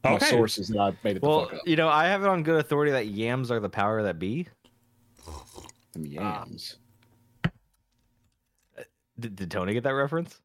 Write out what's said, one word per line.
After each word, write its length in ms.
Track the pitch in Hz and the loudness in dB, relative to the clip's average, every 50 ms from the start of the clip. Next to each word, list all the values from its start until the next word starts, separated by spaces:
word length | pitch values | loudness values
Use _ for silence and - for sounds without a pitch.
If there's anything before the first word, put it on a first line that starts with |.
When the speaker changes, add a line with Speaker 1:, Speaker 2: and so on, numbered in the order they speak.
| - | 4
Speaker 1:
My 120 | 135 - | 2 2
Speaker 2:
Okay. 100 | - - | 4 4
Speaker 1:
source 320 | - - 120 113 107 - - | 4 4 4 4 2 0 -4
is 100 | 95 90 | -4 -4
that 120 | 110 104 | 0 2
I 120 | 101 98 90 - - | 2 0 0 -2 -2
made 120 | 107 101 | -2 -2
it 60 | 95 | 0
the 60 | 135 143 | 2 2
Speaker 3:
Well, 160 | 151 160 139 | 2 2 2
Speaker 1:
fuck 80 | - - | 0 -8
up. 60 | - - | -8 0
Speaker 3:
you 120 | 175 160 156 | 0 2 4
know, 100 | 160 160 | 4 4
I 200 | 147 151 160 180 | 4 4 4 4
have 160 | 196 196 196 | 2 2 2
it 40 | 202 | 2
on 160 | 190 175 156 | 2 2 2
good 160 | 156 165 156 | 2 2 2
authority 320 | 147 - 151 143 147 147 | 2 2 2 2 2 2
that 160 | 139 131 110 107 | 2 0 0 -2
yams 420 | 101 101 113 117 123 131 131 117 | -4 -2 -2 0 0 -2 -2 -2
are 100 | 120 113 | -2 -2
the 80 | 101 95 | -2 -4
power 340 | - - 101 104 110 110 107 | -2 0 0 0 2 0 0
that 160 | 98 87 80 | -2 -2 -2
be. 300 | 87 95 117 160 180 - _ _ _ _ _ _ _ _ _ _ _ _ _ _ - - 78 73 - - - - - - - _ _ _ - | -4 -4 -4 -6 -6 -10 _ _ _ _ _ _ _ _ _ _ _ _ _ _ -18 -16 -16 -16 -16 -18 -20 -20 -20 -20 -20 _ _ _ -14
Speaker 1:
Them 120 | 80 78 73 | -12 -12 -10
yams. 720 | 71 76 92 107 107 104 92 - - - - - - _ _ _ _ _ _ _ _ _ _ _ _ _ _ | -8 -6 -6 -6 -6 -6 -10 -12 -14 -14 -14 -14 -16 _ _ _ _ _ _ _ _ _ _ _ _ _ _
Speaker 3:
Uh, 40 | - - _ _ _ _ _ _ _ _ _ _ _ _ _ _ _ _ _ _ _ _ _ _ _ _ - 123 _ _ _ _ _ _ - | -4 -4 _ _ _ _ _ _ _ _ _ _ _ _ _ _ _ _ _ _ _ _ _ _ _ _ -20 -20 _ _ _ _ _ _ -10
did, 160 | 117 117 101 | -10 -10 -8
did 160 | 95 95 85 | -6 -8 -4
Tony 220 | - 104 90 92 107 | -4 -2 -2 0 0
get 100 | 120 117 | 0 0
that 100 | 139 135 | 0 0
reference? 480 | 139 139 135 147 165 170 - - - _ | 0 0 0 -2 -4 -4 -6 -12 -20 _